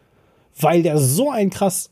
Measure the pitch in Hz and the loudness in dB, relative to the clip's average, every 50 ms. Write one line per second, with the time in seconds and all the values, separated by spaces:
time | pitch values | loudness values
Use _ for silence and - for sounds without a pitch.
0 | _ _ _ _ _ _ _ _ _ _ _ - - 151 165 175 165 170 151 151 | _ _ _ _ _ _ _ _ _ _ _ -2 0 2 2 2 2 2 2 0
1 | 139 127 131 175 262 294 262 226 202 190 - - 202 196 180 - - - | 0 0 0 0 -2 -2 -2 -2 -2 -2 -2 -2 -2 -2 -2 -4 -10 -12